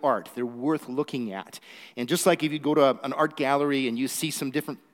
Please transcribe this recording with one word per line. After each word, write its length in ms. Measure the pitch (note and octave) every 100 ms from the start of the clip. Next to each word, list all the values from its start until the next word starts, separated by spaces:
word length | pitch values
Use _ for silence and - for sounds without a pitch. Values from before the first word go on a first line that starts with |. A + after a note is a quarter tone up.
art. 280 | C#3+ G#2+ E2+
They're 120 | - A#2+
worth 420 | A#2+ C#3 D#3 -
looking 440 | C3 D3 C3+ A2+
at. 280 | F#2+ - - - - - -
And 120 | A#2+
just 160 | E3+
like 180 | F#3 E3+
if 100 | D#3
you 60 | D3+
go 160 | D3
to 80 | D#3
a, 180 | C#3 B2+
an 100 | C3+
art 220 | C3+ D#3 D#3
gallery 520 | C3+ C#3+ C#3+ C#3 B2+
and 100 | A#2
you 80 | C3
see 240 | - D#3+
some 200 | - C#3
different 280 | C#3+ D3 C3 _